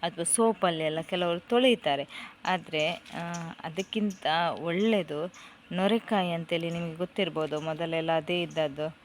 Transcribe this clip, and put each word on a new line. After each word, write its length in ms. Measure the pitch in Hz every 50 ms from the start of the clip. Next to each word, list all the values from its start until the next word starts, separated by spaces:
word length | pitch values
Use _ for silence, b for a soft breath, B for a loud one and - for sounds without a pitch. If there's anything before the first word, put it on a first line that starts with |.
ಅಥವಾ 220 | - 175 156 160 170
ಸೋಪಲ್ಲಿ 600 | - - - 226 226 214 - - 180 170 160 160
ಎಲ್ಲ 160 | 156 156 160
ಕೆಲವರು 400 | 165 - - 180 180 175 170 175
ತೊಳೆಯುತ್ತಾರೆ. 680 | - - 240 240 254 262 240 - - 151 143 139 - B B B B B B B -
ಆದ್ರೆ, 480 | - 185 180 - - 160 156 151 160
ಆ, 400 | 175 - - - - 170 170 170 175 170 165 165 - - -
ಅದಕ್ಕಿಂತ 600 | 165 156 175 190 - - 220 214 208 190 - - - 156 165 170 165 131 -
ಒಳ್ಳೆಯದು 720 | 147 170 170 180 208 226 220 202 175 - 151 147 160 185 B B B B B B - -
ನೊರೆಕಾಯಿ 600 | 175 180 190 202 220 233 - - 226 202 185 175
ಅಂತೇಳಿ 380 | 170 170 165 - 170 170 170 170
ನಿಮಗೆ 240 | 170 170 170 170 160
ಗೊತ್ತಿರ್ಬೋದು, 680 | 165 180 180 - - 196 170 151 160 156 151 151 151
ಮೊದಲೆಲ್ಲ 560 | 151 160 160 156 170 165 165 165 160 165 165
ಅದೇ 260 | 160 156 165 180 175
ಇದ್ದದ್ದು. 540 | 175 156 151 160 156 147 139 143 151 160 156 -